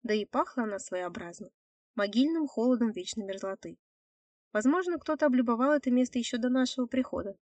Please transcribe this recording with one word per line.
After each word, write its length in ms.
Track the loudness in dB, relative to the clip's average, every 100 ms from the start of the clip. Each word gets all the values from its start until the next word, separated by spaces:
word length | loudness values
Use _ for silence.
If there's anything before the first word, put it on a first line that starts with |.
Да 120 | 0
и 100 | -2
пахла 400 | 0 -2 -2 -2
она 140 | -4 -6
своеобразно, 720 | -6 -6 -6 -8 -12 -14 -18 _ _ _ _
могильным 540 | -4 0 2 2 2 -2
холодом 420 | 0 2 2 2
вечной 340 | -2 -8 -8
мерзлоты. 540 | -8 -6 -6 -8 -12 -16 _ _ _ _ _ _ _
«Возможно, 460 | 0 2 2 0 -4
кто-то 280 | -2 2 4
облюбовал 460 | 4 2 2 2
это 180 | 2 4
место 280 | 2 2 0
ещё 200 | -4 -2
до 100 | 0
нашего 380 | 2 0 -2 -2
прихода» 500 | -2 -2 -4 -6 -10